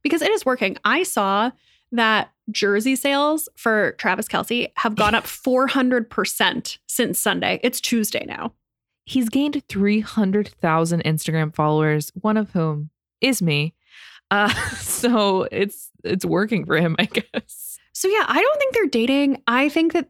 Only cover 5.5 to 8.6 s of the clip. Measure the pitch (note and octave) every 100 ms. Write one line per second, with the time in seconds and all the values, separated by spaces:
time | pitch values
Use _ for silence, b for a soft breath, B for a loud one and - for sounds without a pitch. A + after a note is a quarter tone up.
5.5 | B3+ C4 C#4 B3+ B3 A3+ - - - F#3+
6.5 | - - - - - A#3 F#3 A3 F3 F3
7.5 | F#3 B3 B3 - A#3+ G#3 - - - -
8.5 | -